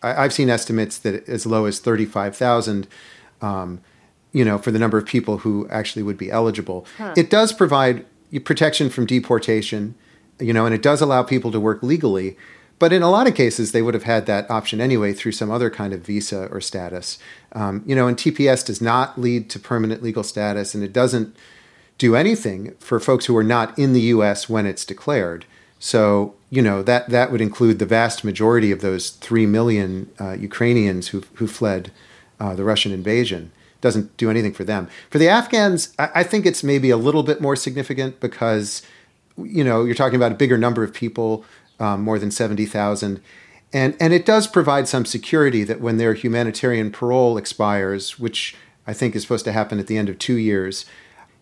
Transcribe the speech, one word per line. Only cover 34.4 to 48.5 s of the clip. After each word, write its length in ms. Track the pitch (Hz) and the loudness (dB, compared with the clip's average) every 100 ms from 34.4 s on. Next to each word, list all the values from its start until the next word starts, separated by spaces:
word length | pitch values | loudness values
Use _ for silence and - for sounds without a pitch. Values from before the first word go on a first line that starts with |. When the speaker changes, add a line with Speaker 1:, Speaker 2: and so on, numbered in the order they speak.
| 107 | 0
Speaker 1:
for 100 | - | -4
them. 260 | 95 101 87 - - | -4 -4 -6 -14 -2
For 100 | 147 | 4
the 100 | 165 | 6
Afghans, 640 | 220 247 233 202 175 - - | 4 2 2 2 0 -2 -4
I, 100 | 147 170 | 0 0
I 80 | |
think 220 | 175 214 180 | 0 2 2
it's 180 | 120 | 0
maybe 260 | 143 143 131 | 0 2 4
a 80 | 117 | 4
little 260 | 123 151 | 4 2
bit 180 | 143 147 | 0 0
more 140 | 143 139 | 0 -2
significant 640 | - 131 131 135 131 127 | -4 -6 -6 -4 -6 -4
because, 640 | 120 - 117 110 104 - - - _ _ _ - | -6 -2 0 0 -2 -10 -14 -20 _ _ _ -14
you 260 | 185 190 | -6 0
know, 220 | 131 113 120 | 2 2 2
you're 80 | |
talking 220 | 117 131 127 | 2 2 2
about 160 | 120 | 2
a 40 | 113 | 2
bigger 220 | 135 120 | 4 4
number 260 | 120 117 | 2 0
of 100 | 107 | -4
people, 520 | - 117 - 113 110 - - _ - | -4 -6 -4 -4 -4 -8 -20 _ -6
um, 220 | 107 98 | -4 -2
more 160 | 107 110 | -2 -2
than 140 | 104 | -2
seventy 340 | - 113 104 104 | -2 -2 -2 -4
thousand. 540 | 104 104 104 104 98 - - - - _ | -2 -2 -2 -4 -6 -12 -20 -20 -20 _
And, 240 | 139 131 - | 0 0 2
and 140 | 165 | 4
it 120 | 175 175 | 4 4
does 220 | 214 208 | 2 4
provide 400 | 185 147 139 131 | 2 4 2 2
some 180 | 131 113 | -2 -2
security 580 | 110 - 160 143 117 | -6 0 2 4 2
that 180 | 104 113 | -2 -4
when 160 | 117 113 | -2 0
their 160 | 113 | 2
humanitarian 800 | 110 120 117 113 107 127 117 107 | 0 0 0 -2 -2 0 0 -2
parole 440 | 107 123 127 123 110 | -4 0 2 2 0
expires, 800 | 98 - 104 101 95 98 95 - | -4 -2 0 0 0 -4 -6 -8
which 360 | 117 - - | -6 -6 -8